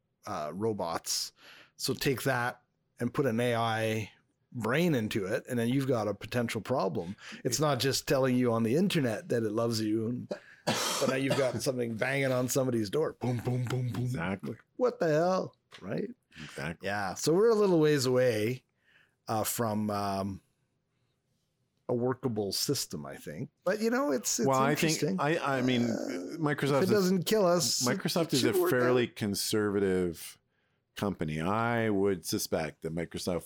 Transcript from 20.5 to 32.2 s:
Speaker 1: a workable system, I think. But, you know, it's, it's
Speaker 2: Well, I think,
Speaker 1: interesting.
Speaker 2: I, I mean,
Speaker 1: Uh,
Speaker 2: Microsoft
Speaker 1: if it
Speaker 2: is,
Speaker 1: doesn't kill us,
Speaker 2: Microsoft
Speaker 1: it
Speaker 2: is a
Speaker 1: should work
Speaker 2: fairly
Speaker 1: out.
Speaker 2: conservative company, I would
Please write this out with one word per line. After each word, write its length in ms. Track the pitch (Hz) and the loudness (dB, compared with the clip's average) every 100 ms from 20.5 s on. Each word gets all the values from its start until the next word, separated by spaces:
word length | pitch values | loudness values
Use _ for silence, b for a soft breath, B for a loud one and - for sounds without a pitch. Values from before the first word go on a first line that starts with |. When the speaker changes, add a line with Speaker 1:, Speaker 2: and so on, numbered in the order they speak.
| _ _ _ _ _ _ _ _ _ _ _ _ _ - | _ _ _ _ _ _ _ _ _ _ _ _ _ -6
Speaker 1:
a 40 | |
workable 580 | 123 123 127 135 110 101 | -2 -2 -2 -4 -2 -2
system, 520 | 95 - 139 - 85 71 | -2 -2 -2 -4 -8 -12
I 100 | 71 | -14
think. 340 | - 76 139 _ 175 | -12 -12 -12 _ -4
But, 160 | 208 | -2
you 80 | 226 | 0
know, 220 | 254 285 | 0 0
it's, 280 | 262 - - | -2 -2 0
it's 80 | 220 | 2
Speaker 2:
Well, 120 | 131 | 4
I 140 | 135 147 | 2 2
think, 260 | 160 156 | 0 0
Speaker 1:
interesting. 160 | 135 95 | -2 0
Speaker 2:
I, 380 | 143 165 139 135 | 0 0 0 0
I 40 | |
mean, 280 | 127 123 120 | 2 2 2
Speaker 1:
Uh, 480 | - - - - 160 | -2 -4 -6 -8 -4
Speaker 2:
Microsoft 380 | 147 147 139 139 | -2 0 0 2
Speaker 1:
if 60 | |
it 0 | |
Speaker 2:
is, 60 | 185 | 4
Speaker 1:
doesn't 340 | 208 180 190 - | 4 4 0 2
kill 200 | 220 180 | 2 4
us, 360 | 180 156 - 123 | 4 2 0 0
Speaker 2:
Microsoft 420 | 185 170 180 160 | 0 -2 -2 0
Speaker 1:
it 60 | 135 | 2
Speaker 2:
is 80 | 117 | 4
a 80 | |
Speaker 1:
should 80 | - | 4
work 80 | 170 | 2
Speaker 2:
fairly 380 | 123 123 127 117 | 2 4 4 2
Speaker 1:
out. 60 | - | -2
Speaker 2:
conservative 1200 | 107 95 - 110 104 98 98 92 90 80 - - _ _ _ _ _ - | -4 -2 0 0 2 2 2 2 0 -2 -12 -18 _ _ _ _ _ -6
company, 460 | 104 - 78 78 | -4 -2 -4 -2
I 480 | 85 110 117 117 113 | -2 0 0 0 2
would 360 | 98 101 92 | 2 2 0